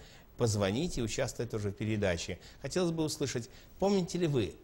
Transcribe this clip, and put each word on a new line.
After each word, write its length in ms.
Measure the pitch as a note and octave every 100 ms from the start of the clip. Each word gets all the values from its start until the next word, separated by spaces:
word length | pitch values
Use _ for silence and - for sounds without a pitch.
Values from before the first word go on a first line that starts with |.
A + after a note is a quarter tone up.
| - - - -
позвонить 600 | A#2+ G#2 F#2+ A2 F3 D#3
и 40 |
участвовать 480 | A2+ - B2 - A#2+
тоже 200 | A2+ G2+
в 20 |
передаче. 680 | F#2+ G#2+ G#2+ G2 E2+ - F2 - -
Хотелось 300 | C#3 F3 F3
бы 120 | E3
услышать, 440 | D#3 - C#3 B2 A#2+ - - -
помните 400 | G3 G3+ F3 F3
ли 80 | E3+
вы 280 | C#3 G2 -